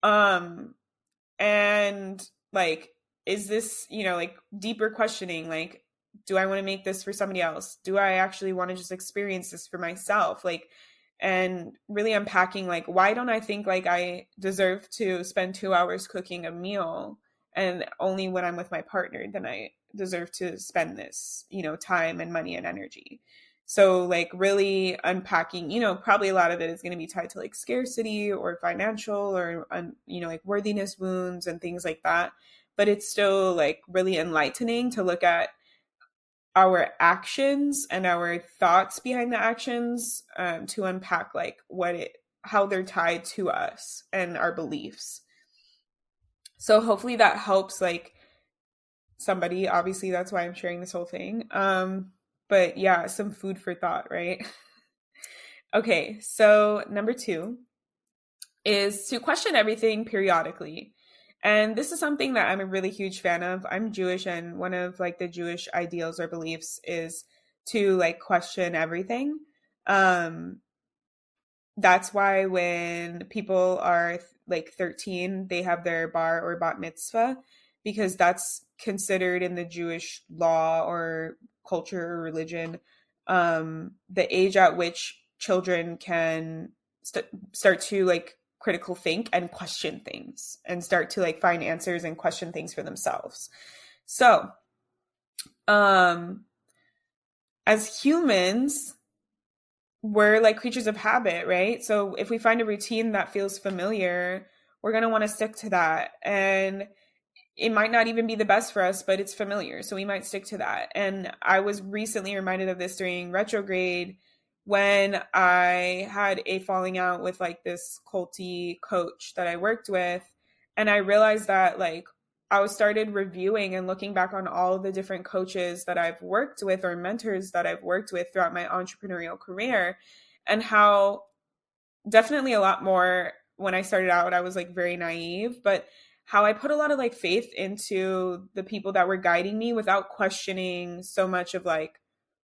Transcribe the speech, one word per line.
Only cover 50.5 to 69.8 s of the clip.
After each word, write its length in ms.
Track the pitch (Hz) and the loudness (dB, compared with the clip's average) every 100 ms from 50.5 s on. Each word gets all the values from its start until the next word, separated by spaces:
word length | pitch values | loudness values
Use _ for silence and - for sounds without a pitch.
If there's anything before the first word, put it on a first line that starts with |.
sharing 260 | 180 180 175 | -6 -8 -8
this 120 | 180 | -8
whole 120 | 180 | -10
thing. 420 | 175 180 185 226 226 | -8 -10 -8 -8 -6
Um, 640 | - 196 190 185 190 190 _ _ _ _ | -2 2 2 0 -4 -10 _ _ _ _
but 300 | 202 175 - | 4 4 2
yeah, 260 | 190 175 165 | 2 4 2
some 260 | - 208 | -6 -6
food 260 | 208 196 190 | -6 -8 -6
for 140 | - | -6
thought, 360 | 175 180 - - | -4 -4 -4 -6
right? 320 | - 175 185 - | -6 -4 -6 -10
<laughs> 60 | - _ _ _ _ _ _ - - - - _ | -18 _ _ _ _ _ _ -20 -20 -20 -20 _
Okay, 460 | 214 226 175 143 214 | -2 2 0 0 -8
so 600 | - - 214 214 208 208 - | -10 4 8 8 8 2 -4
number 240 | 202 214 | -4 -2
two 460 | 254 - 165 185 247 _ _ _ _ _ _ _ _ - _ | -4 -4 -4 -4 -10 _ _ _ _ _ _ _ _ -20 _
is 440 | 202 202 202 202 - | 0 2 2 -2 -4
to 120 | 240 | -4
question 340 | 247 349 440 | 0 0 2
everything 520 | 294 214 220 226 214 226 | 4 4 2 0 0 -2
periodically. 880 | 202 196 170 160 160 156 160 - _ _ _ _ _ | 0 4 2 2 -8 -12 -14 -18 _ _ _ _ _
And 340 | 208 214 214 220 | 2 4 2 0
this 160 | 294 | -4
is 80 | 330 | -4
something 320 | 302 294 269 | -2 -2 0
that 140 | 247 156 | 2 2
I'm 120 | 196 | 0
a 60 | 190 | -2
really 240 | 190 190 | -2 -4
huge 300 | 208 190 185 | -4 -8 -2
fan 220 | 185 170 | -2 0
of. 220 | 180 185 190 | -2 -6 -6
I'm 220 | 190 220 | -4 -4
Jewish, 340 | 202 185 185 190 | -2 -2 -2 -4
and 320 | 175 170 180 | -8 -8 -6
one 160 | 180 | -4
of, 240 | 180 180 180 | -4 -6 -4
like, 200 | 180 175 | -6 -4
the 100 | 180 | -8
Jewish 400 | 175 170 170 - | -6 -8 -8 -6
ideals 440 | 175 170 175 165 165 | -4 -4 -6 -6 -6
or 80 | 165 | -8
beliefs 540 | 170 160 165 - - | -8 -8 -8 -10 -10
is 420 | - 170 165 170 - _ _ _ - | -8 -8 -6 -10 -14 _ _ _ -6
to, 300 | 226 202 190 | 0 2 4
like, 220 | 170 170 | 2 0
question 560 | - 180 175 - 175 | 0 0 0 -4 -2
everything. 640 | 170 160 170 190 240 285 311 - _ _ _ | 0 -2 -4 -4 -4 -4 -6 -12 _ _ _